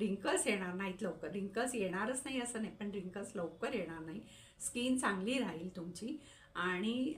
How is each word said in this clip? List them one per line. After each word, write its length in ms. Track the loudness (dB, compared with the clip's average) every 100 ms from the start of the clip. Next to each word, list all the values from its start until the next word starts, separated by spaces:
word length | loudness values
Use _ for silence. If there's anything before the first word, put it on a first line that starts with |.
रिंकल्स 460 | 2 2 4 4 4
येणार 280 | 2 2
नाहीत 280 | 0 -2 -2
लवकर, 280 | -2 -2 -4
रिंकल्स 440 | -2 -2 0 0
येणारच 480 | 2 2 2 0 0
नाही 160 | 0 0
असं 220 | 0 -2
नाही, 120 | -4
पण 160 | -4 -4
रिंकल्स 420 | -2 -4 -4 -4 -2
लवकर 380 | -4 -2 -2
येणार 240 | -2 -2 -4
नाही, 220 | -6 -8 -10 -16 -20 -8
स्किन 380 | -6 0 4 4
चांगली 400 | 4 4 2 2
राहील 380 | 2 -2 -6 -6
तुमची. 440 | -6 -6 -6 -6 -10 -20 -8
आणि, 600 | 0 2 2 2 2 2